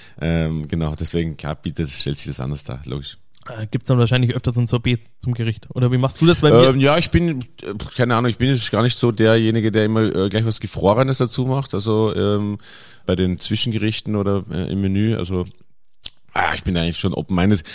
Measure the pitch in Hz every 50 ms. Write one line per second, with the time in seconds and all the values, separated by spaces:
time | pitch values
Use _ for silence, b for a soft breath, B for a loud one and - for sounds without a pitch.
0 | B B B - - 82 82 82 80 80 80 80 76 73 90 82 78 76 78 -
1 | 80 - - 85 82 82 73 - - 73 76 - - 85 71 - 82 69 - -
2 | - 69 71 - - 73 69 - 64 67 73 71 - - 62 67 73 65 65 71
3 | 69 - - - - - - - - - 120 113 110 107 - 123 - - 131 123
4 | 120 107 127 127 123 117 - 127 - 131 117 123 120 117 - 120 - 127 120 113
5 | - - - - - 123 120 117 113 113 110 - - - - 127 123 123 127 127
6 | 131 131 - - 160 165 170 - 147 147 113 120 127 135 131 135 135 139 151 175
7 | - - - 165 175 170 156 127 120 - - - - - 104 107 - - - -
8 | 123 120 120 113 120 123 107 - 120 131 139 120 107 - - 104 117 123 - -
9 | - 120 110 98 110 110 113 117 113 110 110 113 107 110 98 110 107 107 110 110
10 | 110 104 - 87 95 101 98 110 113 113 107 - - 101 - - - 95 104 117
11 | 135 131 131 - 131 113 - - 127 131 127 139 131 - - 98 101 113 107 110
12 | 110 107 - 95 98 101 104 101 104 104 104 101 B B B B B B B B
13 | B - 92 87 92 90 90 - - - 113 107 - 123 107 110 104 107 104 -
14 | - 110 107 104 98 101 101 98 92 98 85 85 92 - 78 98 98 98 95 98
15 | 107 110 113 110 - 87 95 90 90 92 - - - - - - - - - -
16 | - - - - - - - - 92 78 78 - - 92 90 87 82 85 82 -
17 | - 95 73 - - - 92 90 90 101 107 87 B B B